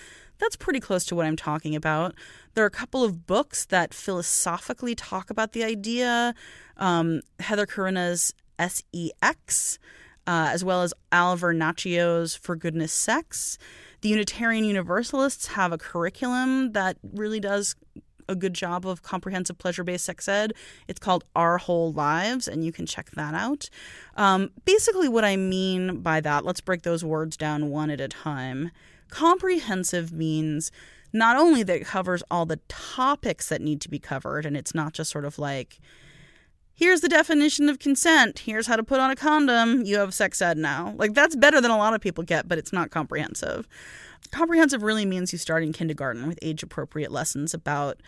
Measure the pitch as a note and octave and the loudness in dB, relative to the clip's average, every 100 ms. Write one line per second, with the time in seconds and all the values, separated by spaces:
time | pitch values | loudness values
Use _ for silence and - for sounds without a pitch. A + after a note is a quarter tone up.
0 | - - - - A4 - - C#4 - F#3 | -20 -20 -20 -4 -4 -4 -4 -4 0 -2
1 | - E3+ D#3+ D#3 - D3+ D#3 D3+ D#3 D#3 | -2 -2 0 -2 -4 -4 -4 -4 0 0
2 | F3 - - - - - G#3 - B3 C4+ | -2 -6 -20 -20 -8 0 0 0 -6 0
3 | A#3 E3+ E3+ G3+ D4 - - F#3 E3 - | 0 0 0 0 0 -4 0 0 0 -4
4 | - F3+ E3+ - F#3 E3+ - B3 A#3+ A3+ | -6 -4 -2 0 0 -4 -6 -8 -6 -6
5 | - G3 - A3 A3 A3+ A3 A3 G#3 A#3+ | -6 -10 -6 -4 -2 -2 -4 -4 -4 -2
6 | B3 A#3+ A#3+ A#3 - - - - F#3+ E3+ | 0 2 0 -2 -14 -20 -20 -2 0 2
7 | E3 D#3+ - _ - G#3 G3+ - F#3+ F#3 | 2 0 -4 _ -4 -2 -2 -2 -2 0
8 | F3 F3 - - _ - F3 - - F3 | -2 0 -2 -4 _ -6 -4 -4 -8 -8
9 | E3 - A3+ A3+ - - - - - - | -8 -2 -2 -2 -4 -2 -2 -6 -12 -20
10 | - _ - E3+ D3+ D#3 F#3 F3+ F3 - | -20 _ -2 0 2 0 0 0 0 -4
11 | - F3 F3+ F3 F3 E3 D#3+ F3 F#3 F3 | 0 2 4 2 2 2 0 -2 -2 0
12 | E3+ E3+ E3 - - E3 E3+ E3 D#3+ - | 2 2 -2 -6 -6 -6 -4 -4 -4 -2
13 | - C4 - - - - - - - - | 0 0 -2 -8 -6 -8 -14 -20 -20 -6
14 | G#3+ G#3+ G3+ - A#3 A3+ G#3+ G3 F3 F#3 | 0 0 0 -2 0 2 2 0 0 -2
15 | A#3+ C#4 C4+ - - - F3+ E3 - E3+ | 0 0 0 0 -8 0 0 0 -6 -4
16 | E3+ - B3 B3 B3+ C4 C4 G#3 F#3 F#3 | -4 -4 -2 0 0 0 0 0 -2 -2
17 | F#3+ F#3+ G#3+ A3 G3 G3+ G3+ - _ - | -10 -8 -4 -4 -2 -2 -2 -8 _ -20
18 | - _ - F#3+ F#3+ F3 F3+ F3 F#3+ F3+ | -20 _ -8 -4 -4 -4 -4 -4 -4 -8
19 | - F#3+ F#3+ F#3+ F3+ F3 F3+ F3 F3+ F3+ | -6 -8 -4 -4 -4 -6 -6 -4 -4 -4
20 | - - - G3+ G#3+ - - - - F#3+ | -6 -8 -2 0 0 -4 -12 -20 -16 -10
21 | G#3 F3+ - - E3+ F3 - F3 E3 D3 | 0 0 0 2 4 2 2 0 2 0
22 | D3 D#3+ G#3 B3+ - D#3 E3 E3 E3 - | 0 2 0 -2 -4 -4 -4 -4 -8 -8
23 | - - D3+ D#3+ A3 C#4+ - - - - | -10 -8 -6 -4 -2 -4 -6 -16 -20 -20
24 | - - G3+ F#3+ F#3+ - - G#4 A#4 F#4+ | -16 2 4 4 2 -2 4 4 6 2
25 | D4 A3+ G#3+ F#3+ F#3+ F#3 F#3+ F#3 F#3 F3+ | 4 4 4 2 0 0 0 0 -2 -2
26 | E3+ D#3 D3+ D3 - F3+ - F3 E3+ E3+ | 0 0 2 0 0 -6 -2 -2 0 -2
27 | E3 D#3 D#3+ - D3+ D3+ D3 D3 D#3 C#3+ | -2 -2 -4 -4 -4 -2 -2 -2 -2 -4
28 | C3+ - D#3 C#3+ B2+ C3 E3+ - - - | -6 -8 -8 -6 -6 -6 -8 -10 -20 -20
29 | _ - E4 F#4 F#4+ F4 - F#3 F3+ F3 | _ 2 4 4 4 0 0 -4 -2 -2
30 | E3 D#3+ D#3+ D#3 D#3 D3+ - - - - | -4 -4 -2 0 0 -2 -6 -10 -20 -20
31 | - A3 A3+ B3+ E4+ C4+ G3 E3 - F#3+ | -6 2 4 6 6 6 4 -2 -2 -4
32 | F#3 F3 - F3 E3 D#3 _ - - - | -2 -2 -2 -2 -2 -4 _ -16 -12 -2
33 | C4 D4 A#3+ - - D#3 D3+ D3+ - D3+ | 0 0 -2 -4 -4 -4 -2 -4 -4 -10
34 | - C3+ - C#3+ D#3 C#3+ - E3 D3+ - | -6 -8 -4 -4 -2 -4 -4 -4 -4 -4
35 | E3 - C#3+ - D3 C3+ A2+ - - - | -6 -4 -8 -6 -6 -4 -8 -14 -20 -20
36 | - - - - _ _ _ - E4+ F4+ | -20 -20 -20 -20 _ _ _ 0 4 4
37 | D#4 D#4 D#4 D4+ D4 - D4 C4+ C#4+ C4+ | 6 4 6 4 4 4 2 2 0 2
38 | E4+ D#4+ A3 - - A3 A3+ A3+ A3+ C4+ | 6 6 6 2 -6 -4 0 0 2 2
39 | C4 C4+ D4+ D4+ C#4 A#3 A#3 B3 G3+ G3+ | 2 2 2 4 4 4 4 4 2 2
40 | G3 - F#3+ - F3 D#3+ D#3 C#3+ F#3 G#3 | 0 2 0 2 0 0 0 -2 -6 -2
41 | G#3+ A3 D#4 D4 C#4+ D4 A#3+ A3 G#3+ A3 | 0 4 4 8 8 8 4 4 2 2
42 | G3 E3 E3+ D#3+ F3 E3 - F#3 D#3+ E3 | -2 -6 -2 -2 0 -4 -2 -4 -2 -4
43 | C#3+ D3+ - - - - - - - - | -4 -4 -6 -6 -6 -6 -8 -16 -20 -20
44 | - - - C4 E4 E4 D4+ C4 G#3 A3 | -20 -20 -14 -2 2 6 6 4 0 0
45 | G3+ F#3 F3+ F3 - E3 D#3 D#3+ E3 D3 | 0 0 -2 -4 -2 0 0 -2 -4 -2
46 | C3+ A#2 C#3+ E3+ D#3+ D#3 - - C3+ D#3 | -4 -4 -6 -6 -6 -6 -8 -10 -8 -6
47 | C#3+ C3+ D3 C#3 D#3 E3 D3 D3 C#3 - | -6 -4 -4 -4 -6 -6 -4 -2 -4 -6